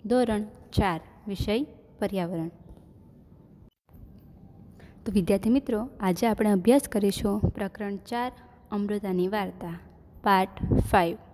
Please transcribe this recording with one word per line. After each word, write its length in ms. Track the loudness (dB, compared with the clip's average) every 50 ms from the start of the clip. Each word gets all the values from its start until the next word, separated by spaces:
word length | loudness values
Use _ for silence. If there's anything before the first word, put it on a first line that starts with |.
| -2
ધોરણ 380 | 0 2 2 2 2 0 -4 -4 -6 -14 -20 -20 -4 -2
ચાર, 280 | 0 0 0 -2 -4 -8 -14 -20 -16 -10
વિષય 380 | -10 -6 -4 -2 -2 0 -2 -2 -6 -10 -20 -20 -20 -8 -6
પર્યાવરણ. 520 | -6 -4 -2 -4 -4 -4 -4 -6 -6 -6 -10 -14 -20 -20 -20 -20 -20 -20 -20 -20 -20 -20 -20 -20 -20 -20 -20 -20 -20 -20 -20 -20 -20 -20 _ _ _ _ -20 -20 -20 -20 -20 -20 -20 -20 -20 -20 -20 -20 -20 -20 -20 -20 -20 -20 -20 -20 -20 -12 -10
તો 60 | 0
વિદ્યાર્થી 380 | 0 0 2 4 0 2 2 2
મિત્રો, 400 | 2 2 2 0 -4 -4 -4 -8 -8 -2
આજે 280 | 0 0 0 2 0
આપણે 220 | 0 2 2 2 4
અભ્યાસ 300 | 4 4 6 6 4 4 4
કરીશું 520 | 0 -2 0 0 0 0 0 -2 -2 0 0
પ્રકરણ 560 | 0 -2 -2 -4 -8 -8 -8 -8 -8 -8 -8
ચાર, 360 | -10 -10 -8 -6 -6 -6 -6 -8 -14 -20 -20 -20 -20 -14 -8
અમૃતાની 560 | -6 -4 -4 -4 -4 -4 -4 -2 -2 0 0
વાર્તા, 520 | 0 -2 -4 -4 -6 -8 -12 -12 -12 -12 -12 -16 -20 -20 -20 -20 -20 -20 -2 2
પાર્ટ 560 | 4 4 4 4 0 -4 -6 0 2 2 2
ફાઈવ. 380 | 2 4 4 4 4 2 -2 -6 -12 -20